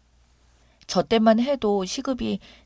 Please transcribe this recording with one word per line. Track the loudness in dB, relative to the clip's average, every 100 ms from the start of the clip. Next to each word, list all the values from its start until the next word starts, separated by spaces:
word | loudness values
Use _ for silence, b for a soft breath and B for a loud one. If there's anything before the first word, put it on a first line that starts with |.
| _ _ _ _ b b b b -4
저 | -4
때만 | 0 4 4 4
해도 | 2 -2 0 0 -2
시급이 | -6 -6 -4 -4 -6 B B